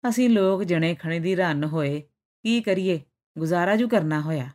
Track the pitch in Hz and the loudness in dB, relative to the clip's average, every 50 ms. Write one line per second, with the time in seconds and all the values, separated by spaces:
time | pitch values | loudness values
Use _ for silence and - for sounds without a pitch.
0 | - 247 226 233 254 240 233 208 190 190 196 185 202 170 175 160 160 165 170 - | -2 -2 0 2 4 4 4 4 4 4 2 0 0 0 0 0 2 0 -2 -4
1 | - 160 165 170 160 180 190 175 185 170 151 143 151 156 156 160 151 143 143 147 | -6 -6 -4 -2 -2 -2 0 0 0 0 0 -2 -2 -2 -2 -2 -2 -2 -4 -6
2 | 147 _ _ _ _ _ _ _ _ 220 233 240 226 214 190 190 185 190 180 160 | -8 _ _ _ _ _ _ _ _ -2 0 0 0 0 -2 0 0 0 -2 -2
3 | 139 _ _ _ _ _ _ 156 165 160 175 175 175 185 208 214 240 233 240 208 | -4 _ _ _ _ _ _ -6 -4 -2 0 0 2 2 2 0 2 2 2 0
4 | 160 156 156 151 151 156 160 147 123 135 | 0 0 -2 -2 -2 -2 -4 -4 -6 -8